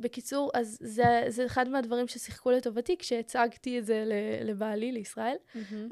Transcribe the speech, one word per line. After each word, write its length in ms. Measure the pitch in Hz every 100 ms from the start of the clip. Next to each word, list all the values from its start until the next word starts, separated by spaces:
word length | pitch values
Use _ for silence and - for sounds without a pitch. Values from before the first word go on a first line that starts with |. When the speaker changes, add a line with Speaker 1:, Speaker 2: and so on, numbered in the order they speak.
Speaker 1:
בקיצור, 500 | 233 247 - 277 277
אז 240 | - 226 226
זה, 440 | 226 214 240 240 240
זה 180 | 226 247
אחד 220 | 262 254
מהדברים 400 | 269 233 240 247
ששיחקו 420 | 247 - - 254
לטובתי, 460 | 254 240 220 240 359
כשהצגתי 800 | - 233 226 254 233 - 254 247
את 80 | 214
זה 180 | 220 214
ל-, 420 | 208 214 214 220
לבעלי, 440 | 202 214 214 240
לישראל, 440 | 240 196 - 226 262 -
Speaker 2:
מהמם. 340 | 226 202 214 226